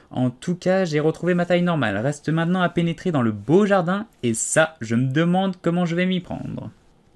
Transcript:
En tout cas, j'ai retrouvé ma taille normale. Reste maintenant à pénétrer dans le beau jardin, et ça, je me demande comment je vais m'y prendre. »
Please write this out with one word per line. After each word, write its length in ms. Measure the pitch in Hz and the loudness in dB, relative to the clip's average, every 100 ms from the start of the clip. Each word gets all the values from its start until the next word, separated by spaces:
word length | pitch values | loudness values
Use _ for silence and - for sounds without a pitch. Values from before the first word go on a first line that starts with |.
| - | -12
En 180 | - 127 | -2 -2
tout 280 | - - 175 | -2 -6 -4
cas, 280 | 180 190 | 0 0
j'ai 140 | 185 151 | 0 0
retrouvé 360 | 151 160 170 | 0 0 0
ma 120 | 180 175 | 0 2
taille 160 | 180 | 2
normale. 360 | 175 165 113 101 | 2 0 0 0
Reste 320 | 127 151 - | -2 -4 -2
maintenant 320 | 160 165 185 | 0 0 2
à 60 | 175 | 0
pénétrer 440 | 175 170 160 185 | 0 -2 -2 -2
dans 100 | 151 | 0
le 80 | 117 | 0
beau 340 | 104 101 170 | -2 2 4
jardin, 440 | 208 196 160 185 220 _ | 4 2 0 -2 -6 _
et 100 | 120 | -2
ça, 420 | 113 - - 160 - | -2 0 2 0 0
je 160 | 110 117 | -2 0
me 100 | 131 | 0
demande 480 | 135 170 180 196 180 | 2 2 2 0 -2
comment 240 | 170 175 175 | -2 0 0
je 80 | |
vais 120 | 170 185 | 0 0
m'y 120 | 185 | -2
prendre. » 540 | 180 - - - - - _ _ _ | -4 -10 -8 -10 -10 -16 _ _ _